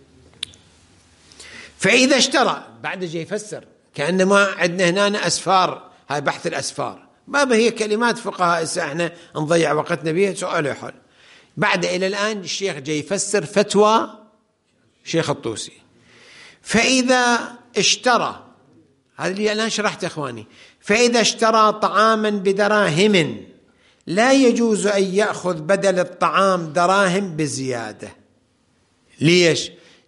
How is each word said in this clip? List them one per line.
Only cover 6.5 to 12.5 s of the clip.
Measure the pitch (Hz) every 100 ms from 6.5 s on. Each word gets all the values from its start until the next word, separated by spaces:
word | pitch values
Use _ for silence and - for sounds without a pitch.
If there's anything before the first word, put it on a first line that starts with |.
| 156 131 - 123 95 _ _ -
ما | 277 277
هي | 220 233
كلمات | 226 214 208 240 233
فقهاء، | 196 - 180 170
إسا | 165 180
احنا | 160 151 165 - - -
نضيع | 151 170 156
وقتنا | 151 156 170 156
بيها، | 160 202
سؤال | 180 180 175 143
يحل. | 117 120 - _ _ _ - _ -
بعد | 202 196
إلى | 175 180 190
الآن | 202 208 214
الشيخ | 170